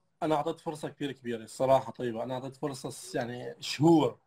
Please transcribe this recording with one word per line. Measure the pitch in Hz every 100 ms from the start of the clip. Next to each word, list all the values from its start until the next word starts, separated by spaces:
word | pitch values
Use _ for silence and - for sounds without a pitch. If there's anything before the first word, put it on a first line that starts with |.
| _ _
أنا | 160 151
أعطيت | 151 156
فرصة | 165 151 147
كثير | - 143
كبيرة | 127 120 117
الصراحة | 113 - 131 131 113
طيبة، | - 123 113
أنا | 120
أعطيت | 127 135 135
فرصة | 151 131 139
س-، | - - 147
يعني | 120 123 123 -
شهور. | - - 160 160 127 -